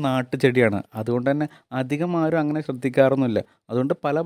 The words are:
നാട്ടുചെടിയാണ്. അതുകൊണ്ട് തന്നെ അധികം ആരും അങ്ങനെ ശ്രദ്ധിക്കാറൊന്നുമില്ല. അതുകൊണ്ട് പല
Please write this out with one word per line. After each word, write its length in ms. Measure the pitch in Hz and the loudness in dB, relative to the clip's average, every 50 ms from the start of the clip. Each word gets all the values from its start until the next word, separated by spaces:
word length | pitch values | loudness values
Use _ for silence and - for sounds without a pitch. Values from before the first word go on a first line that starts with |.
| 147 | 0
നാട്ടുചെടിയാണ്. 720 | 135 131 131 123 127 - 135 - 131 123 127 120 110 101 98 - _ - 110 | 0 0 0 -2 -4 -2 2 2 2 4 4 4 4 2 -2 -6 _ -10 -8
അതുകൊണ്ട് 280 | 110 120 120 123 123 139 | -4 -4 -2 -2 0 0
തന്നെ 140 | 139 147 151 147 - - _ _ 123 131 | 0 0 -2 -6 -8 -14 _ _ -6 -6
അധികം 320 | 131 127 147 147 170 175 175 170 | -4 -4 -4 -4 -4 -2 -2 -2
ആരും 180 | 160 160 165 165 | 0 0 0 0
അങ്ങനെ 180 | 151 147 151 156 147 - | 0 -2 -2 -4 -4 -6
ശ്രദ്ധിക്കാറൊന്നുമില്ല. 720 | 135 123 131 135 123 143 135 131 139 135 135 120 107 101 - _ _ _ _ - | -6 -6 -6 0 4 4 4 4 4 2 0 0 0 -2 -2 _ _ _ _ -6
അതുകൊണ്ട് 240 | 110 123 127 143 170 - - | -2 -2 0 0 -2 -2 -4
പല 120 | 147 143 156 170 | -2 -2 -2 0